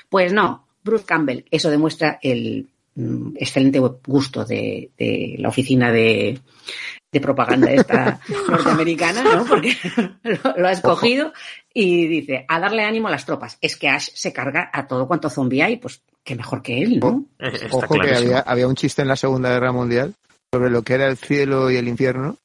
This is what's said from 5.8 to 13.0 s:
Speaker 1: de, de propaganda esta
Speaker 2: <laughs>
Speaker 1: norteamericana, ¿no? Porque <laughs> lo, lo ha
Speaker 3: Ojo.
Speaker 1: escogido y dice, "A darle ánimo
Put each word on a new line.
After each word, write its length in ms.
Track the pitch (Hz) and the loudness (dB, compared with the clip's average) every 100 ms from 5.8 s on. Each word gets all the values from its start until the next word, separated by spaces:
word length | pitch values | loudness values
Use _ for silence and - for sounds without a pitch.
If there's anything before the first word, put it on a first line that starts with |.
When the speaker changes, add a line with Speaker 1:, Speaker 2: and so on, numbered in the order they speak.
| 120 | 4
Speaker 1:
de, 460 | 117 113 107 104 131 _ _ - - - - _ | 4 4 2 0 -4 _ _ -18 -14 -14 -16 _
de 80 | 143 | -2
propaganda 520 | 143 135 117 262 320 | 0 0 2 4 4
esta 480 | 269 - 233 214 - - | 4 4 4 2 -2 -6
Speaker 2:
<laughs> 140 | 403 381 | -6 0
Speaker 1:
norteamericana, 760 | 175 160 156 160 160 170 214 | 0 2 2 0 0 0 2
¿no? 200 | 330 466 | 4 4
Porque 280 | 240 196 180 | 4 2 2
<laughs> 500 | - - - 185 - | -2 -4 -2 -4 -4
lo, 340 | 233 202 269 175 | -4 -2 -2 0
lo 120 | 185 | 0
ha 20 | |
Speaker 3:
Ojo. 0 | |
Speaker 1:
escogido 640 | 185 - 170 233 254 311 - - - _ | 2 2 2 2 2 -2 -8 -20 -20 _
y 320 | 247 190 175 165 | 0 2 4 2
dice, 380 | 160 139 131 131 | 0 -2 -6 -2
"A 120 | 165 | -2
darle 240 | 190 220 | 0 -2
ánimo 240 | 214 226 | -2 -2